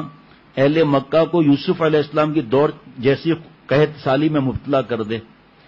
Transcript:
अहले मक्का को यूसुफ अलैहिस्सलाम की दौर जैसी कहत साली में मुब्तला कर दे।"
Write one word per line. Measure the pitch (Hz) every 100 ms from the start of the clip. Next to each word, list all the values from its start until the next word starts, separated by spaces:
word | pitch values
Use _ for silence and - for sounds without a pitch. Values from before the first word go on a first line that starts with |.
| 151 - - - _ -
अहले | 139 156
मक्का | 156 139 - 156
को | 165 175
यूसुफ | 151 139 - 180
अलैहिस्सलाम | 160 156 147 151 151
की | 151
दौर | 117 127 147 147 - -
जैसी | 120 135 165 160 - - -
कहत | 135 151
साली | 151 139 135 156
में | 151
मुब्तला | 131 107 - 139
कर | 110 117
दे।" | 107 113 110 - _ _